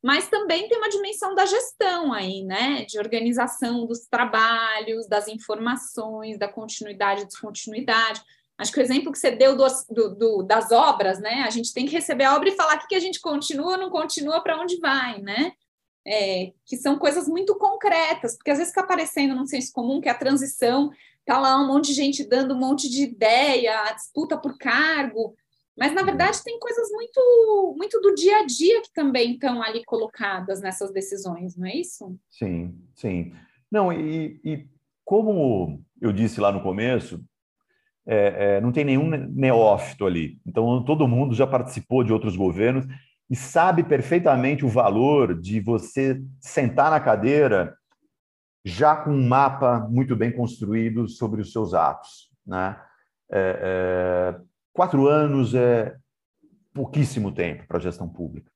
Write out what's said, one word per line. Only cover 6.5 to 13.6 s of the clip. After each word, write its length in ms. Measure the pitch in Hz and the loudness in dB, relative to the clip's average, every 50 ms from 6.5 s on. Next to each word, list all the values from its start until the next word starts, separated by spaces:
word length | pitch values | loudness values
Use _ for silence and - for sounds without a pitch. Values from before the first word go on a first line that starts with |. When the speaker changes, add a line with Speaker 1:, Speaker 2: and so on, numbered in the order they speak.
| - 233 220 214 - - 214 208 202 190 202 196 196 202 | -8 -12 -14 -12 -12 -12 -12 -12 -4 -2 0 0 0 -2
Speaker 1:
e 40 | 208 | -4
descontinuidade. 960 | 196 - - - 214 208 - - 226 214 220 247 247 220 226 226 220 214 - _ _ _ _ _ _ _ - | -10 -12 -14 -14 -14 -12 -12 -12 -10 -10 -6 -2 0 2 2 2 0 -4 -8 _ _ _ _ _ _ _ -8
Acho 140 | 214 - | -8 -4
que 80 | - 294 | 0 0
o 20 | |
exemplo 300 | 254 254 254 277 277 330 | 0 2 2 0 -2 -2
que 60 | 277 - | -6 0
você 120 | - 269 | 0 0
deu 260 | - - - 269 277 | 4 6 6 6 6
do, 80 | 247 269 254 254 - - _ | 6 4 2 2 -2 -10 _
do, 240 | 226 233 226 202 185 | 0 0 0 0 0
do, 280 | 202 226 226 214 196 | 0 0 0 2 0
das 300 | 185 196 208 226 214 196 | 2 2 2 2 4 4
obras, 480 | 226 233 294 294 277 226 196 185 190 185 | 6 6 6 6 4 4 0 0 0 -2
né? 240 | 208 214 233 269 269 | -4 -4 -4 -2 -2
A 40 | 220 | -2
gente 220 | 226 233 233 - | -4 -4 -6 -6
tem 140 | - 262 254 | -6 -4 -4
que 60 | 285 | -2
receber 320 | 302 339 330 - 285 240 277 | -2 -4 -2 -2 0 2 4
a 100 | 269 285 | 4 4
obra 140 | 302 370 381 | 4 2 0
e 80 | 392 | 2
falar 200 | 392 330 311 302 | 2 2 2 2
o 20 | 302 | 0
que 80 | - - | 0 -2
que 60 | 392 | -2
a 40 | 370 | -2
gente 200 | 339 381 359 - | -2 -2 -6 -6
continua, 560 | - 339 294 294 294 - 320 269 | -6 -4 -4 -4 -4 -4 -6 -4